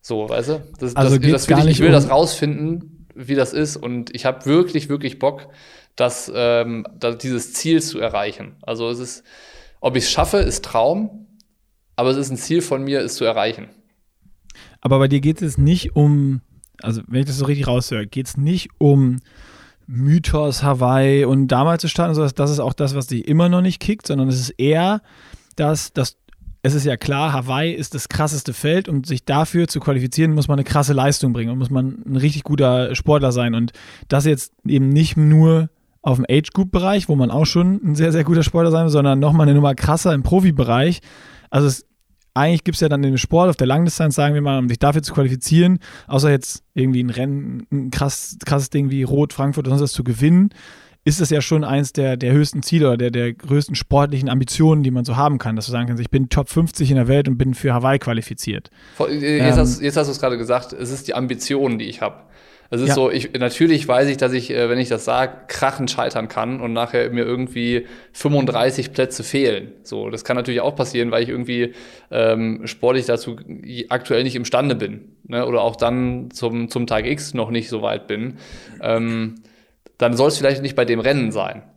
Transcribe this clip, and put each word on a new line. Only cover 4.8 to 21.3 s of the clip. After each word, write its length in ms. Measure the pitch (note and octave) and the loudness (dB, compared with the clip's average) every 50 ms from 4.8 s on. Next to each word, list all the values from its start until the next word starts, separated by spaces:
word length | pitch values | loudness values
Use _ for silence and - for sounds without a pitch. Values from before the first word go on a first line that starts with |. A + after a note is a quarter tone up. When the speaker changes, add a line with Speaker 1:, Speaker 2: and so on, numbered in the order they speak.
| D3 C#3+ | -4 -4
Speaker 1:
wirklich 280 | D3 C#3 C#3+ C3 - - | -6 -4 -4 -8 -6 -2
Bock, 280 | - C#3 D3 D3 - - - - - - - - _ _ _ | -2 -2 -2 -4 -18 -20 -20 -20 -20 -20 -20 -20 _ _ _
das, 340 | - B2 B2 A#2+ - - - A2+ | -2 -2 -2 -2 -6 -12 -8 -4
ähm, 500 | A2+ B2 A#2+ A#2+ A#2 A#2 A#2+ A#2 A2+ G#2 - - - | -2 0 2 2 2 0 -2 -6 -8 -10 -12 -12 -6
da, 120 | - A#2+ A#2 | -4 -4 -4
dieses 400 | A#2 - C3 B2+ A#2+ A#2 - - | -4 -6 -4 -4 -4 -6 -8 -10
Ziel 280 | - - D#3+ E3 D#3+ | -6 -2 0 0 0
zu 180 | D#3+ - - - | 0 -2 -8 -6
erreichen. 580 | A2 A2+ - G2+ G#2 G#2+ - - G2+ F#2+ - _ - | -6 -4 -2 -4 -4 -4 -6 -10 -16 -18 -18 _ -10
Also 260 | - A#2 A2+ A#2 A#2 | -10 -8 -6 -4 -6
es 100 | A#2+ A#2+ | -6 -6
ist, 240 | B2+ B2 - - _ _ - - - - - - - - - _ | -10 -14 -16 -18 _ _ -20 -20 -20 -20 -20 -20 -20 -20 -20 _
ob 160 | - B2+ B2+ | -4 -2 0
ich's 160 | C3 - - | 0 -2 0
schaffe, 280 | - - D#3+ - - G3+ | 0 0 0 2 2 2
ist 260 | F3+ B2 A#2 - - | 2 2 -2 -4 -8
Traum, 640 | - - A2+ A2+ C3+ E3+ G3+ A3 G#3 - - - _ _ _ _ _ _ _ _ _ _ _ _ _ _ | -4 0 2 2 2 2 0 -4 -6 -8 -14 -20 _ _ _ _ _ _ _ _ _ _ _ _ _ _
aber 140 | - B2 B2+ | -2 0 0
es 80 | C3 | 0
ist 140 | C#3 C#3 C3 | 0 -2 -4
ein 40 | C3 | -6
Ziel 260 | A#2+ - - D#3+ F3 | -8 -4 0 0 0
von 220 | F3 F3 C#3 C3+ C3+ | 0 0 -4 -4 -2
mir, 160 | C#3 C#3 C#3 | -2 -2 -2
es 160 | A#2 A#2+ - | -2 -4 -4
zu 80 | - A#2+ | -2 -2
erreichen. 460 | A2+ A2 A2 G2+ A2+ A2+ - - - _ _ _ _ _ _ _ _ _ _ _ - - _ _ - - - - - - _ | 0 0 0 -2 -2 -4 -8 -14 -20 _ _ _ _ _ _ _ _ _ _ _ -20 -20 _ _ -20 -20 -20 -20 -20 -20 _
Speaker 2:
Aber 180 | _ A#2 C3+ C3+ | _ 0 2 2
bei 80 | C3+ | 4
dir 140 | C3+ C#3 C#3+ | 2 2 2
geht 200 | C3+ D3+ D#3+ - | 0 0 -2 0
es 160 | F#3 D#3 C3 | -4 -4 0
nicht 380 | - C#3 D3 E3 F3+ - - - | 2 2 4 2 2 0 -2 2
um, 460 | D3+ D3 D3 D3 C#3+ C#3 C#3 C3+ B2+ _ _ _ _ - _ _ - | 4 4 4 4 2 2 0 -2 -4 _ _ _ _ -20 _ _ -12
also 200 | - G#2+ A2+ A2+ F#2+ | -8 -6 -6 -6 -8
wenn 140 | - A#2 B2+ | -4 -2 -2
ich 40 | C#3 | -2
das 100 | C#3+ C3+ | -2 -2
so 80 | C3+ C#3+ | -4 -2
richtig 220 | D3 D3 C#3 C#3 | -2 0 -2 0
raushöre, 400 | B2+ B2 B2 B2 - B2+ A2 G#2 | 0 0 -2 -2 -2 -6 -6 -6
geht's 280 | G2+ - C3 C3 - - | -6 -8 -8 -8 -6 -6
nicht 340 | C3+ C#3 D#3 F3+ F3 - - - | -2 -2 0 0 -2 -4 -8 -4
um 420 | _ B2 C#3+ C#3+ C#3 C3+ B2+ B2+ B2+ _ _ _ - - - - - - - _ _ _ | _ 4 4 6 6 4 2 0 -2 _ _ _ -20 -20 -20 -20 -20 -20 -20 _ _ _
Mythos 760 | - B2+ A#2+ C3 C#3+ D#3 F3 D#3 - - D3+ D3+ D3 C3 - C#3 | -10 -6 -2 2 2 2 2 2 0 0 0 0 0 -2 0 0
Hawaii 600 | C#3+ C3+ B2+ B2+ B2 C3 C3+ C3+ C3+ C#3 C#3 C#3 | 0 2 2 2 2 4 4 4 4 4 4 4
und 220 | B2 | 4